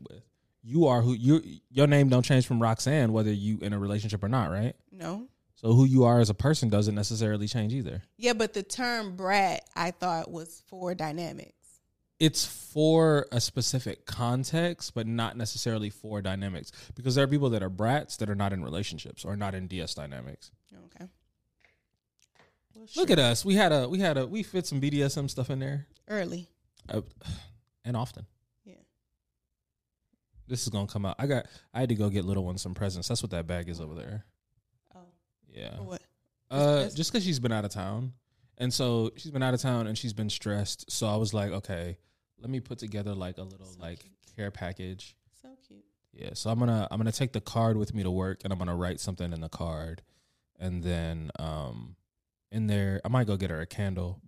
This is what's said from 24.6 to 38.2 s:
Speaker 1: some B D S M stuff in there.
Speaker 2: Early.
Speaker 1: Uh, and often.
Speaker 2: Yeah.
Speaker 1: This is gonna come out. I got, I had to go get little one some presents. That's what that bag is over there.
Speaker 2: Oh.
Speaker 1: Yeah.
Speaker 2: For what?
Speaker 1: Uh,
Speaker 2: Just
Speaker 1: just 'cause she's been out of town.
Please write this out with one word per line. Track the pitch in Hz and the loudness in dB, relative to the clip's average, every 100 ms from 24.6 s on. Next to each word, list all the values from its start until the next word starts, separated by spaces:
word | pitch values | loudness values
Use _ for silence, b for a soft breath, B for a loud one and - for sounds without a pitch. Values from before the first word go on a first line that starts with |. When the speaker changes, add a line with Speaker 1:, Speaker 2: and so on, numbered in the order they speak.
| 165 | -2
Speaker 1:
some | 139 | 0
B | 143 | 0
D | 143 | 2
S | 139 147 | 0 0
M | 139 | -4
stuff | - 131 | -4 -4
in | 135 | -4
there. | 135 143 143 _ - | -4 -6 -8 _ -8
Speaker 2:
Early. | 208 175 175 170 _ _ _ - | -4 -4 -6 -12 _ _ _ -6
Speaker 1:
Uh, | 110 - - - B B - _ _ | -6 -6 -14 -10 B B -20 _ _
and | 120 120 | -6 -4
often. | 123 - 101 _ _ _ | -4 -10 -18 _ _ _
Speaker 2:
Yeah. | 214 - _ _ _ _ _ _ _ _ _ _ _ _ _ _ _ - - | -20 -20 _ _ _ _ _ _ _ _ _ _ _ _ _ _ _ -20 -10
Speaker 1:
This | 127 | -6
is | - | -4
gonna | 104 101 | -2 -4
come | 107 98 | -4 -4
out. | - | -2
I | 143 | 0
got, | 131 - B B | -2 -2 B B
I | 120 | -4
had | 127 | 0
to | |
go | 110 104 | 2 2
get | 101 | 0
little | 92 98 | 0 -2
one | 90 92 | -2 -6
some | 92 | -8
presents. | 90 98 90 - | -4 -4 -4 -4
That's | 120 | -4
what | 104 | -4
that | 87 82 | -6 -4
bag | 85 85 | -6 -6
is | 82 | -8
over | 78 80 | -10 -12
there. | 57 104 - _ _ _ _ _ _ | -10 -10 -12 _ _ _ _ _ _
Speaker 2:
Oh. | 180 180 _ _ _ _ | -20 -20 _ _ _ _
Speaker 1:
Yeah. | 57 55 - | -16 -14 -12
Speaker 2:
For | |
what? | 101 175 _ _ _ _ - | -12 -14 _ _ _ _ -6
Speaker 1:
Uh, | 135 147 147 | 0 4 4
Speaker 2:
Just | 120 143 | 2 -2
Speaker 1:
just | 165 | -2
'cause | 240 | -2
she's | 185 139 | 0 0
been | 120 | 0
out | 107 | 0
of | 104 | -2
town. | 92 95 107 127 - | -4 -6 -4 -6 -10